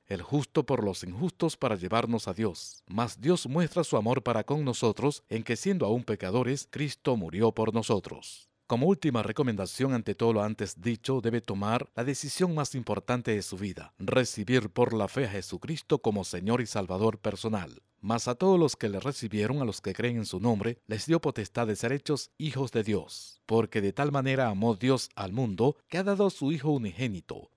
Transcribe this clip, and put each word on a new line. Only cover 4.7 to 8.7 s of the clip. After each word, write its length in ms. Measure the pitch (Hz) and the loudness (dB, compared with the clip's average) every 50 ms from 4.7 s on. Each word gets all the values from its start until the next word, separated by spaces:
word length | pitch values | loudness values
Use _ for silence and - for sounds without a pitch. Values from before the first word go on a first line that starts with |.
| 117 - 127 113 101 - 117 143 147 - - - | 0 2 2 2 2 2 2 0 0 -2 -4 -6
en 140 | 113 113 107 | -4 -4 -2
que 120 | - 120 | -2 -2
siendo 300 | - - 196 196 175 113 | -2 0 0 0 2 2
aún 180 | 101 113 123 117 | 2 2 0 0
pecadores, 640 | - 107 - - 92 101 123 123 117 139 139 - - | -2 -4 -2 -2 0 0 2 2 2 0 -2 -6 -8
Cristo 480 | - 151 151 139 - - - 143 127 110 | -6 -4 -4 -4 -4 -2 0 0 2 2
murió 360 | 87 80 80 95 113 113 - | 0 -2 0 2 4 4 4
por 200 | - 110 110 104 | 2 0 0 0
nosotros. 760 | 113 110 - 117 95 - - - - - - - - - _ _ _ _ | 0 2 2 2 0 0 -4 -10 -14 -14 -16 -18 -18 -20 _ _ _ _
Como 200 | - | -2